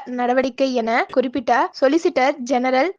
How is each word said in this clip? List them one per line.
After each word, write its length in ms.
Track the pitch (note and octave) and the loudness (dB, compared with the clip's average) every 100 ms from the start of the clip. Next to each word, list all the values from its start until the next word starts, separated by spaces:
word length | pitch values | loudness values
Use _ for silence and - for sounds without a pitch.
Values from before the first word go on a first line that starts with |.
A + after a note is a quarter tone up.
| - B3 | -2 -4
நடவடிக்கை 500 | A#3+ B3+ C4 B3 C4+ B3 | 0 0 0 0 -2 0
என 100 | A3 B3 G4+ | 0 0 0
குறிப்பிட்ட 380 | C4 B3+ C#4 A#3+ A#3+ F4+ - | -2 -2 -2 0 0 0 0
சொலிசிட்டர் 560 | C4+ E4 F4 C4 C4 D4+ A#3+ | 0 2 0 2 0 0 -2
ஜெனரல் 400 | B3 B3+ C4 E4+ | -2 0 0 0